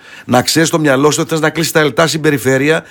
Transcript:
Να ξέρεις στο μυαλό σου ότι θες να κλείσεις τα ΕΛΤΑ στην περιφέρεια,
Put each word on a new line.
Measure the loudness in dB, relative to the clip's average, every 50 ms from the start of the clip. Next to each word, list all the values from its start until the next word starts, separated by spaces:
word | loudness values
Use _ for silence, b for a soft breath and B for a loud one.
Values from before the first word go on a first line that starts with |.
| B B B B B
Να | 0 0 0
ξέρεις | 0 0 0 0 0 0
στο | 0 0
μυαλό | 2 2 2 2 2 2
σου | 2 0
ότι | -2 -4
θες | -2 -2
να | -2 -2
κλείσεις | -2 -2 -4 -2
τα | 0 0
ΕΛΤΑ | 0 0 0 0 0
στην | 0 -2 -2
περιφέρεια, | 0 0 0 0 0 0 0 0 2 0 0 -2 B B